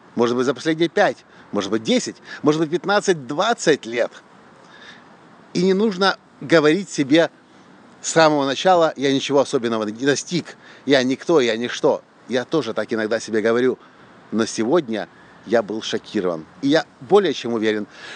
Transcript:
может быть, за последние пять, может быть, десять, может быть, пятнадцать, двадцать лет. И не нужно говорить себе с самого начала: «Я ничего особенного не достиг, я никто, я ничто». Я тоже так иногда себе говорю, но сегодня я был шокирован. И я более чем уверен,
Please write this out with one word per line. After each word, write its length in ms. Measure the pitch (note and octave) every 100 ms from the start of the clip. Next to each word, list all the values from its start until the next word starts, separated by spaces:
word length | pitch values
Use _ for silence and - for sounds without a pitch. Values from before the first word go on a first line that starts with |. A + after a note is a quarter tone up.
| - -
может 200 | A#2 B2
быть, 80 |
за 80 | B2+
последние 360 | B2 D#3 D#3 E3+
пять, 300 | - F3 A#2+ _ - -
может 180 | G2+ F#2+
быть, 140 | A2
десять, 320 | A#2 B3 - - - -
может 180 | C#3+ D#3
быть, 100 | D#3+
пятнадцать, 560 | E3 - G#3 G3 E3+ B2
двадцать 580 | D3 G#3+ - F3+ C#3 A2+
лет. 240 | A#2+ G2+ - - - - - - - - - - - - - -
И 80 | E3+
не 100 | F#3
нужно 440 | F#3+ A3 F3+ G3 - _ _
говорить 500 | C#3 E3 D3+ F3 F#3+
себе 400 | - C3+ D#3+ D#3 - _ - - - - -
с 80 | -
самого 340 | E3 D#3+ D3+
начала: 480 | C3+ B2+ F#3 F3+ D#3+ -
«Я 180 | C#3
ничего 260 | C#3 - C#3
особенного 440 | B2+ C#3 A#2 A2+
не 200 | G#2+ A2+
достиг, 520 | C3+ C3 - F3 - - - -
я 180 | - C#3
никто, 360 | B2+ C3 - E3
я 160 | A#2+ A2+
ничто». 460 | A#2+ - D3 F#2+ - _ -
Я 160 | A#2+
тоже 300 | A#2+ D#3+ A2+
так 180 | G#2+ G#2+
иногда 280 | A2 G#2+ A2+
себе 200 | - A2
говорю, 380 | G#2+ A#2 B2+ G#2+ - - - - -
но 120 | G#2+
сегодня 640 | A2+ - A2+ F3 B2+ G#2+ F2 - - - -
я 160 | A2+
был 200 | G#2 A2
шокирован. 640 | - G#2+ - G#2+ F2+ E2 D#2 -
И 60 | C3+
я 180 | D#3 - _
более 320 | B2 G3+ F#3
чем 180 | C3 A#2+
уверен, 340 | A2+ A2 G#2+ G#2 - -